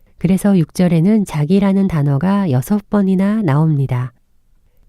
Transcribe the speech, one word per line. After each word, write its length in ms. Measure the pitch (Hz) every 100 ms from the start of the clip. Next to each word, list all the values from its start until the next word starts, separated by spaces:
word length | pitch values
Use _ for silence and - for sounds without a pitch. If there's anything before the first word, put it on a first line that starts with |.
| _ -
그래서 400 | 165 190 208 196
육 160 | 156
절에는 520 | - 180 165 170 220 190
자기라는 600 | 151 147 196 202 190 196
단어가 640 | 165 143 139 185 202 190
여섯 400 | 127 135 208 -
번이나 520 | 208 190 185 196 214
나옵니다. 680 | 190 139 160 147 135 123 127 _ _ _ _ _ _ _